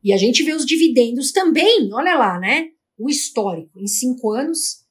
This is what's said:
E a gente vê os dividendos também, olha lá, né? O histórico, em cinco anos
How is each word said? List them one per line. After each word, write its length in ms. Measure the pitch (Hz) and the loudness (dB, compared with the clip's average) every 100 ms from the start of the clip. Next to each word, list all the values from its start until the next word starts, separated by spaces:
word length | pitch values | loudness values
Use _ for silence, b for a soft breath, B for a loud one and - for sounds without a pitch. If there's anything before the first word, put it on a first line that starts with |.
E 80 | 202 | 2
a 40 | 196 | 2
gente 280 | 202 - | 4 2
vê 80 | 311 | 0
os 120 | 311 | -2
dividendos 680 | 262 320 320 247 233 247 269 | -2 2 4 4 2 0 -2
também, 600 | 381 370 285 381 466 208 | 0 2 2 4 2 0
olha 240 | 214 339 330 | -2 0 2
lá, 220 | 220 180 | 2 0
né? 320 | 190 285 330 _ _ _ | -2 -2 -4 _ _ _
O 140 | 240 | -4
histórico, 720 | 294 - - 202 170 160 190 | -4 -4 -4 -4 -6 -12 -12
em 80 | 202 | -8
cinco 420 | - 254 247 214 | -4 -4 -2 -4
anos 540 | 220 302 330 - - _ | -2 -4 -4 -6 -10 _